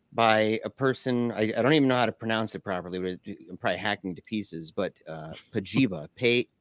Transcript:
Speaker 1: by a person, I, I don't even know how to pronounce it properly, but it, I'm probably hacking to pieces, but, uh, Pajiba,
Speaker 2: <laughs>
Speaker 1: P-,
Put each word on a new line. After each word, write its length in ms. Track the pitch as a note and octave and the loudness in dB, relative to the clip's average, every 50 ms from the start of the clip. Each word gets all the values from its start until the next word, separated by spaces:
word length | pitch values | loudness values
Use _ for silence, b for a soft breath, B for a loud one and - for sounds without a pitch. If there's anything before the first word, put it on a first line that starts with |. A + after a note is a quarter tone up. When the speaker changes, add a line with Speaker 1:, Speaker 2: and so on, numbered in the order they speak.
| _ _ - | _ _ 0
Speaker 1:
by 460 | - A#2 A2+ A2 G#2+ G#2+ G#2+ A2 - - | 2 4 6 6 6 4 2 2 -2 -4
a 60 | A2 | -6
person, 640 | - - C3+ C3+ B2+ - - C3 B2 A#2+ A#2+ A#2+ | -6 -2 0 0 0 0 -2 0 0 2 0 0
I, 200 | G#2+ F#2+ A2 G#2+ A2+ A2+ | 0 0 0 0 2 2
I 40 | A2+ | 4
don't 100 | B2+ D#3 | 4 6
even 140 | D#3 C#3 C3 | 6 6 4
know 60 | B2+ | 4
how 100 | B2 A#2+ | 4 2
to 60 | A2 | 0
pronounce 420 | G#2+ - - A2+ A2+ A2 A2 G#2+ - | 0 -2 -2 -2 0 0 -2 -4 -6
it 60 | G2 - | -8 -6
properly, 360 | G#2 F#2+ F2+ F2 F2+ F2+ F#2 | -6 -6 -4 -4 -6 -6 -4
but 200 | F#2 F#2 F#2 - - | -4 -4 -6 -6 -10
it, 120 | G#2 F#2+ - - - | -14 -14 -14 -14 -16
I'm 80 | F2+ - | -12 -6
probably 220 | - - F2+ F2 | -2 -2 -2 -2
hacking 340 | F#2 G#2+ G#2 - - F#2+ F2 | -2 -4 -4 -4 -4 -8 -8
to 60 | E2 | -8
pieces, 500 | - - A2+ G#2+ G2 - - E2 E2 D#2 | -10 -8 -6 -6 -6 -6 -10 -12 -12 -10
but, 220 | - - G2 E2 - _ - - | -6 -4 -4 -4 -6 _ -16 -14
uh, 240 | D#2+ D#2+ D#2 D#2+ E2 - - _ - | -12 -12 -12 -12 -14 -14 -14 _ -6
Pajiba, 540 | A2 F#2+ - G#2 B2 C3+ A2 F#2 D#2+ D2 - | -6 -6 -2 0 2 2 2 0 -4 -10 -12
Speaker 2:
<laughs> 40 | _ | _
Speaker 1:
P-, 320 | - B2 A#2+ A#2+ B2 - _ _ _ | 0 2 2 2 2 0 _ _ _